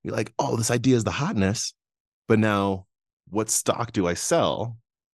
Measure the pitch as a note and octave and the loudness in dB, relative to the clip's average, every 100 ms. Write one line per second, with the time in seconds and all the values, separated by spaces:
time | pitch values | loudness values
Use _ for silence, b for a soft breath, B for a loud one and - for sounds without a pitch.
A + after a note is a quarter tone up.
0 | - A2+ A2 - C3+ A#2+ A2+ A#2+ B2+ B2 | -8 -6 -6 -4 -4 -2 0 0 4 4
1 | G#2+ F2+ D#3 A2+ F#2+ A2+ - - _ _ | 2 -2 -2 0 0 0 -6 -10 _ _
2 | _ _ - A2+ A2 G2+ G2 F#2+ - _ | _ _ 0 2 4 2 0 -4 -8 _
3 | _ _ - G2 G#2+ - - - A2+ G#2+ | _ _ -8 -4 -2 -2 0 -2 -2 0
4 | F2 F2 - E3+ F#2+ B1+ A#2 A#2 _ _ | 0 0 0 2 2 0 -4 -8 _ _
5 | _ | _